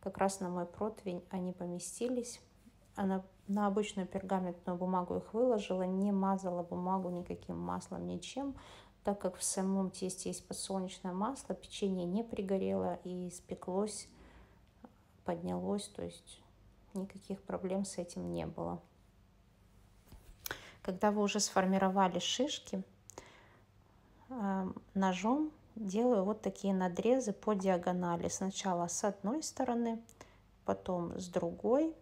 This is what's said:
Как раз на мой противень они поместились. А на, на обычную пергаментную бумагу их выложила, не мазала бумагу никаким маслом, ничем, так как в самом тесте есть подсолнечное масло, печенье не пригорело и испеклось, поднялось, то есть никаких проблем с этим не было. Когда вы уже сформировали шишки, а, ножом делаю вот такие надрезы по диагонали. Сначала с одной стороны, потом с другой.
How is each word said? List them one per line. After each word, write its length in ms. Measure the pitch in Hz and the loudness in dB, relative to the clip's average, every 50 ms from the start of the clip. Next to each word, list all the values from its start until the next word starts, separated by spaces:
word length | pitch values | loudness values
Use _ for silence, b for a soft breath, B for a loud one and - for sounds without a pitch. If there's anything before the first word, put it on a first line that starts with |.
Как 160 | - 202 196 - | -8 -8 0 2
раз 220 | 196 196 196 - | 2 2 2 0
на 100 | 196 175 | -4 -4
мой 160 | 180 180 175 | -2 -2 -4
противень 580 | 175 - - 208 214 214 - - 196 175 175 175 - | -4 -4 -4 -4 -4 -4 -6 -6 -6 -6 -6 -8 -6
они 220 | - 190 180 180 | -6 -4 -4 -4
поместились. 880 | 180 185 180 175 175 175 175 - - - 233 247 254 247 233 240 - - - - - - - - - - - - - | -4 -6 -6 -6 -6 -6 -6 -8 -6 -4 -2 -2 0 -2 -4 -6 -10 -14 -16 -20 -20 -20 -20 -20 -20 -20 -20 -18 -6
А 100 | - 196 | -2 0
на, 200 | 190 190 190 190 - - - - - | 0 0 0 -2 -6 -20 -20 -6 -2
на 200 | 196 202 208 202 | 0 2 2 4
обычную 400 | 196 214 208 208 - 196 180 180 | 4 2 0 0 -2 -4 -6 -4
пергаментную 720 | - 196 190 185 196 190 185 180 170 - - - 180 175 | -4 -6 -2 0 0 0 0 -2 -4 -6 -4 -4 -2 -2
бумагу 400 | 185 185 185 185 180 180 180 185 | 0 2 2 2 2 0 -2 -4
их 160 | 180 - - | -4 -4 0
выложила, 500 | 220 247 254 240 214 196 - 190 185 185 | 2 4 4 4 2 2 0 0 0 0
не 280 | 185 185 190 196 208 | 0 2 2 2 2
мазала 520 | 202 196 190 190 196 190 185 185 180 175 170 | 4 4 4 2 2 2 0 -2 -2 -2 -4
бумагу 460 | 175 180 180 180 180 190 190 185 180 | -4 -4 -4 0 0 0 0 0 -2
никаким 480 | 180 175 180 - 175 175 - - 175 170 | -4 -4 -6 -6 -8 -10 -8 -8 -6 -6
маслом, 500 | 175 175 180 185 - - 190 175 175 175 | -4 -4 -4 -4 -6 -6 -8 -6 -6 -6
ничем, 480 | 175 175 170 - - 254 277 277 262 B B B B B B B B B - | -6 -6 -8 -8 -6 -6 -6 -6 -6 B B B B B B B B B -2
так 160 | - 202 202 | -2 -2 0
как 160 | - 185 185 | 0 -4 -4
в 80 | - - | -2 -4
самом 480 | - - - 190 190 190 190 190 185 | -2 0 0 0 2 2 2 2 0
тесте 380 | 185 - - 185 185 - - 185 | -2 -4 -4 -4 -4 -4 -6 -6
есть 180 | 180 - - - | -6 -6 -8 -10
подсолнечное 640 | - - - - 196 190 185 185 185 - - 190 | -8 -8 -6 -4 -2 -2 -2 -4 -8 -6 -6 -4
масло, 440 | 180 185 202 233 277 269 - - 202 | -2 0 0 -2 -2 -4 -6 -6 -6
печенье 500 | 190 - - - - - 196 190 185 175 | -6 -6 -14 -6 -2 0 0 2 2 0
не 180 | 175 180 208 233 | 0 0 0 0
пригорело 720 | 233 240 220 202 190 196 196 190 190 190 190 190 185 175 175 - | -2 -4 -4 0 0 2 2 2 2 2 2 2 0 -2 -2 -6
и 240 | 185 180 180 180 175 | -6 -6 -4 -6 -6
испеклось, 800 | 175 - - - 185 185 - - 180 190 208 214 208 - - - B B B B B B B B B B B B _ - - - - _ - _ - - - | -8 -10 -10 -10 -10 -8 -6 -2 0 0 0 0 -2 -6 -12 -14 B B B B B B B B B B B B _ -20 -20 -20 -20 _ -20 _ -20 -10 -4
поднялось, 640 | - 175 170 170 180 180 180 180 185 202 208 202 - | -2 -2 -2 0 -2 -2 -2 0 0 0 -2 -2 -6
то 140 | - - 175 | -8 -8 -8
есть 360 | 175 170 - - - - - - - - - - - - - - - - | -8 -8 -12 -18 -20 -20 -20 -20 -20 -20 -20 -20 -20 -20 -20 -20 -10 -6
никаких 480 | 196 190 196 - 196 - - 196 190 | -6 -6 -6 -8 -16 -8 -8 -8 -8
проблем 420 | - - 185 175 185 185 185 196 202 | -6 -4 -4 -2 -2 0 0 0 0
с 140 | 196 - - | -2 -4 -6
этим 340 | 175 175 - 185 180 175 | -6 -6 -6 -6 -4 -4
не 140 | 175 170 165 | -2 -2 -4
было. 360 | 160 165 - 165 170 175 175 - - _ - - - _ - - _ _ _ _ - _ _ - - _ - - - - - - - - - - - - - B B B B B B B B | -4 -4 -4 -4 -4 -4 -6 -8 -14 _ -20 -20 -20 _ -20 -20 _ _ _ _ -20 _ _ -20 -20 _ -20 -20 -20 -20 -20 -20 -20 -20 -20 -20 -20 -20 -12 B B B B B B B B
Когда 300 | - - 190 180 - 208 | -6 -6 -2 4 4 4
вы 100 | 208 208 | 4 6
уже 180 | 208 208 - 208 | 2 2 2 2
сформировали 800 | 202 - - 196 190 190 190 190 196 190 185 202 196 185 175 175 | 0 2 4 4 4 6 6 6 4 4 6 6 4 4 4 2
шишки, 640 | - - - - 254 302 302 - - - - 190 190 - - - - - - B B B B B B B B B B B _ - - _ - - - - - - - - | 0 0 2 2 0 0 0 -6 -8 -6 -6 -6 -6 -8 -12 -20 -20 -18 -18 B B B B B B B B B B B _ -20 -20 _ -20 -20 -20 -20 -20 -20 -14 -10
а, 380 | 254 254 208 196 196 190 185 185 - - - - - | -6 -2 0 0 0 0 0 -2 -4 -8 -12 -4 2
ножом 580 | 196 190 190 180 180 185 220 254 294 311 311 - - - - - | 4 4 4 4 4 4 4 4 4 4 0 -2 -8 -20 -16 -10
делаю 480 | 220 220 196 180 214 233 247 247 202 185 | -6 -6 -2 2 4 6 6 6 6 6
вот 180 | 196 220 214 | 4 2 0
такие 320 | - 196 190 - - 196 196 | 0 -4 -4 0 0 2 2
надрезы 600 | 190 185 185 175 180 196 220 247 269 247 214 196 | 4 2 2 2 2 4 6 6 6 4 0 -2
по 200 | - - - 214 | 0 2 2 2
диагонали. 720 | 196 185 190 185 175 175 - 180 180 180 175 170 170 170 170 | 4 4 4 4 4 4 2 2 2 2 2 2 2 0 -2
Сначала 600 | - - 190 190 196 - - 196 185 175 170 170 | -2 0 -2 -2 -2 -2 0 0 2 2 0 0
с 160 | - - - | -2 0 0
одной 400 | 208 202 - - 196 247 311 311 | 0 0 0 -2 0 0 0 -2
стороны, 580 | - - - 262 247 240 233 233 233 226 226 233 - B B B B B B B B - - - | -4 -2 -2 0 0 2 2 2 0 -2 -4 -6 -14 B B B B B B B B -20 -10 0
потом 560 | - 196 190 - - 185 180 170 170 - - | 0 0 0 0 -2 0 0 0 -2 -4 -6
с 80 | 190 180 | -8 -2
другой. 680 | 175 185 170 170 175 185 - 208 233 277 311 320 320 - | -2 0 0 0 -4 0 2 4 4 6 4 2 0 -6